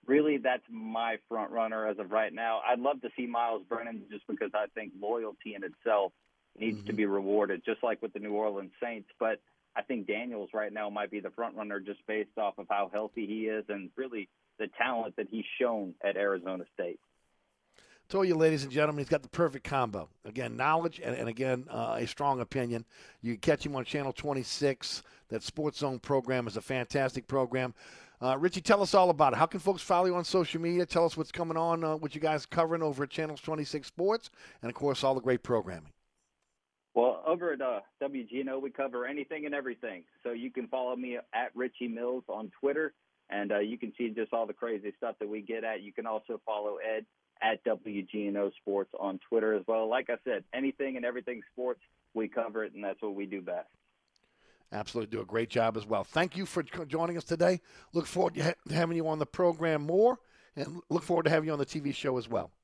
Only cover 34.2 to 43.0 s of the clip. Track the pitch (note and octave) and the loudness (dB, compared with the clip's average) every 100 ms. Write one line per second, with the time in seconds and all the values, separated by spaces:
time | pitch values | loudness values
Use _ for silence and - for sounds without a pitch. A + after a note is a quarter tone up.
34.2 | - _ - - A#2 - C#3+ C3 C3+ C3+ | -4 _ -20 -10 -8 0 0 2 2 2
35.2 | A#2+ B2 - A#2 F#2 F2 D2+ _ _ _ | 2 2 4 0 0 -10 -14 _ _ _
36.2 | _ _ _ _ _ _ _ A#2+ B2 F2 | _ _ _ _ _ _ _ 4 4 4
37.2 | D#3 E3+ F3 C#3 C3 G#2+ - _ C#3 C#3 | 0 2 0 0 -2 -2 -6 _ -6 -4
38.2 | A2 A#2+ C3 C3+ C3+ C3 C3+ B2 B2 D3 | -6 -4 -4 -4 -6 -4 -4 -4 -4 -6
39.2 | C3+ D#3 D3+ C#3+ C3 A#2+ A#2 F2+ - _ | -6 -6 -4 -4 -4 -6 -10 -10 -16 _
40.2 | A#2+ A#2 B2+ B2+ A2+ C3 B2 B2 B2+ A#2+ | -8 -6 -6 -6 -4 -4 -2 -4 -6 -8
41.2 | - A2 B2 A#2 B2+ - A#2+ A2+ A#2+ B2+ | -4 -4 -4 -4 -6 -4 -6 -2 -2 -2
42.2 | - G2+ G#2+ - C#3 C#3+ D#3 _ | -4 -8 -8 -2 0 0 -2 _